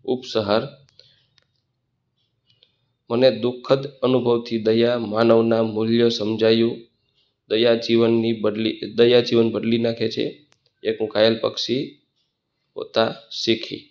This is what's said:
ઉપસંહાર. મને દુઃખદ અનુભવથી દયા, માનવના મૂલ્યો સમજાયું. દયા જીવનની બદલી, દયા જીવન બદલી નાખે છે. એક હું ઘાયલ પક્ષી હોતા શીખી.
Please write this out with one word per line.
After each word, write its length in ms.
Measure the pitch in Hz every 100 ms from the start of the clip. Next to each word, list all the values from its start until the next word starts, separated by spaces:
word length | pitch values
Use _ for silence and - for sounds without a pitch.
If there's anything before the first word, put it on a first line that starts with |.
| -
ઉપસંહાર. 580 | 127 - 110 101 107 139 - _ _ _ _ _ _ _ _ _ _ _ _ _ _ _ _ _ _ _ _ _ _ _
મને 200 | 117 131
દુઃખદ 500 | 113 123 123 - 139 139 -
અનુભવથી 560 | 127 127 120 120 117 113
દયા, 380 | 110 113 117 120
માનવના 680 | 110 107 117 113 113 113
મૂલ્યો 460 | 113 107 113 117 117
સમજાયું. 680 | 117 107 110 110 113 117 127 - _ _ _ _ _ _
દયા 260 | 110 117 117
જીવનની 580 | 117 117 117 117 113
બદલી, 420 | 113 107 104 110 - 104 113
દયા 260 | 120 123
જીવન 300 | 123 117 113
બદલી 260 | 110 110 117
નાખે 300 | 117 113 110
છે. 160 | 120 151 151 _ - _ _
એક 120 | - 110
હું 100 | 107
ઘાયલ 260 | 104 110 113
પક્ષી 440 | 113 - - 120 - - _ _ _ _ _ _ _ -
હોતા 360 | - 113 113 - -
શીખી. 500 | - - 113 - - -